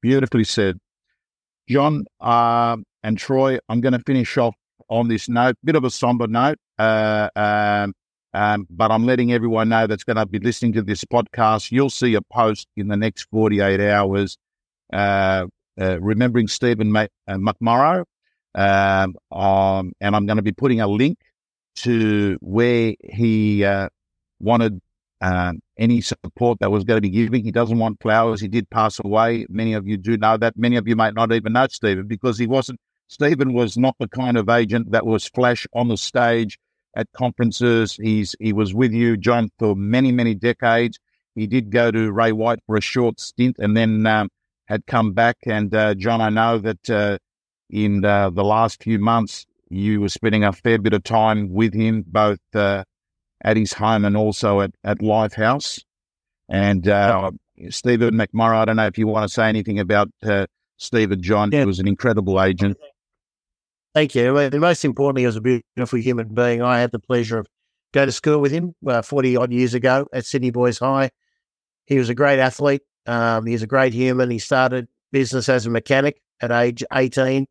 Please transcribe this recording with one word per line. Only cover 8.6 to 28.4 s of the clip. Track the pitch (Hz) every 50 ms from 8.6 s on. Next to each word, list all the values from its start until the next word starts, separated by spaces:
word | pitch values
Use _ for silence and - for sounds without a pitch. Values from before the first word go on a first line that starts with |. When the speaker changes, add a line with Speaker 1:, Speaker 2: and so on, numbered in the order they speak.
| 98 85
Speaker 1:
but | 87 85 113 110
I'm | 110 110 113
letting | 123 127 123 123 120
everyone | 120 120 110 117 113 110 113 113
know | 117 113 113 107
that's | 107 101 -
gonna | - 117 110 110
be | 95 90 104
listening | 104 120 113 - - 120 107
to | 117
this | 107 92 107 92 -
podcast, | - - 120 113 - - - 117 110 110 107 - -
you'll | 117 127 139 139
see | - - - 123 113
a | 104
post | 101 _ - 120 117 110 107 - - _ _
in | - 101 101
the | 104 101
next | 107 110 104 - - _
forty-eight | - 110 110 107 104 101 101 98 98 98
hours, | 101 104 104 101 101 98 98 98 101 95 - _ _ _ _ _ _ _ _ _ _ _
uh, | - 98 101 101 101 98 98 95 95 95 92 92 _ _ _ _ _ -
uh, | 95 95 92 85
remembering | 90 101 110 104 123 123 117 123 113 104
Stephen | - - - 123 120 104 110 107
Ma-, | 107 107 107 101 _ _ _ -
uh, | 98
McMorrow, | 95 95 107 104 _ 117 113 117 123 135 156 175 185 175 _ _ _ _ _ _ _ _ _ _
um, | - 98 101 98 98 98 98 98 95 98 95 90 - _ _
um, | - 85 98 98 98 98 98 98 95 95 92 92 - _
and | - 101 101
I'm | 104 101
gonna | 101 107 107
be | 101 107
putting | 104 - - 135 127 113
a | 110 101
link | 101 107 127 147 180 - _ _ _ _ _ _ _ _ _ _ _ -
to | - 120 120 113 110 107 104 104 101 101 95 -
where | - - 92 113 117 120 120 117 113 113 107 - -
he, | - - 101 117 117 110 110 107 104 104 101 101
uh, | 98 101 98 98 - _ _ _ _ _ _ _ _ _ _
wanted, | - 101 117 117 117 110 104 90 _ _ _ _ _ _ _ _
um, | - 92 90 90 87 87 85 80 - _ _ -
any | 110 113 120 120
support | 101 - 123 - _ - - - 120 120 117 98
that | - 101
was | 101 107 95
gonna | 104 117 110
be | 104 101
given. | 90 110 117 107 113 127 104
He | 113
doesn't | 95 117 117 110 117 117
want | 110 113 104 -
flowers. | - 113 107 110 113 117 113 101